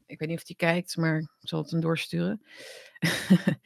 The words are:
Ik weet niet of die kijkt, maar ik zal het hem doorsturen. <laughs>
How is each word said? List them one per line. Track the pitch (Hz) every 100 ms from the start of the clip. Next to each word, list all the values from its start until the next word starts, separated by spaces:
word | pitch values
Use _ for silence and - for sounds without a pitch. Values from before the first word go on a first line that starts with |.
| -
Ik | -
weet | 156
niet | 165
of |
die | - 175
kijkt, | 170 175 175 -
maar | 160 156
ik | 160 _ -
zal | 160
het | 156
hem | 165
doorsturen. | 165 165 - - 175 214 _ - - - - -
<laughs> | - - - 185 - 147